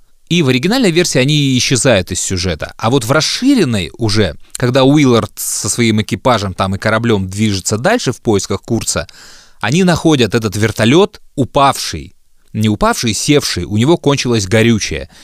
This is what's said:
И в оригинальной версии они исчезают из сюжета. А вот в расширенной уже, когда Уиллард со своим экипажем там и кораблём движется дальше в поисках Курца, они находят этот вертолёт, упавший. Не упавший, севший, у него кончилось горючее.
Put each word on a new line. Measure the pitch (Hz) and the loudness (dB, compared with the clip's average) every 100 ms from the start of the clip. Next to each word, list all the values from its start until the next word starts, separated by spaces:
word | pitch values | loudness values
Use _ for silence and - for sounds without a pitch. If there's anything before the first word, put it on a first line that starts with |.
| _ _ - | _ _ -2
И | 170 | 0
в | 135 | 2
оригинальной | 127 165 254 208 | 0 0 0 2
версии | 165 180 139 | 0 0 0
они | 131 151 139 127 | 2 2 2 0
исчезают | - 131 139 104 90 | 0 0 2 2 0
из | 90 | -6
сюжета. | - 92 92 80 - - | -4 -4 -4 -4 -8 -6
А | 117 | -2
вот | 135 113 | 0 0
в | |
расширенной | 151 - - 254 269 143 110 82 - | -2 -2 -2 0 2 2 -2 -4 -4
уже, | 110 107 92 - - | -2 0 0 -2 -14
когда | - 123 131 | -4 0 4
Уиллард | 131 151 135 113 - - | 4 4 4 2 0 -8
со | - - 104 | -8 -6 -6
своим | - 117 110 | 0 0 0
экипажем | 104 104 131 113 98 90 | -2 -2 0 0 -2 -4
там | 95 | -4
и | 95 | -2
кораблём | 110 110 117 104 95 | -2 -2 0 0 -2
движется | 101 110 98 - 107 | -2 -2 -2 -4 -2
дальше | 156 240 - | -2 -2 -2
в | - | -4
поисках | - 98 - 98 | 0 0 -2 -6
Курца, | - 113 - - - - - - - - | -4 -4 -2 -6 -6 -14 -20 -20 -20 -8
они | 104 160 | -2 2
находят | 185 156 165 147 110 | 2 2 2 2 2
этот | 120 107 104 | 0 -2 -2
вертолёт, | 110 - 113 156 208 - - - | -2 0 2 4 2 -2 -14 -6
упавший. | 127 147 139 - - 80 71 _ _ _ _ | -2 2 2 0 -6 -10 -12 _ _ _ _
Не | 110 107 | -2 -2
упавший, | 104 214 233 117 | 0 0 0 -2
севший, | 101 - 147 - - 85 | -4 0 0 0 -6 -4
у | 104 | 0
него | 131 175 | 2 2
кончилось | 143 139 127 117 98 | 2 0 0 -2 0
горючее. | 113 117 110 - 73 69 - | 2 4 2 -2 -8 -10 -18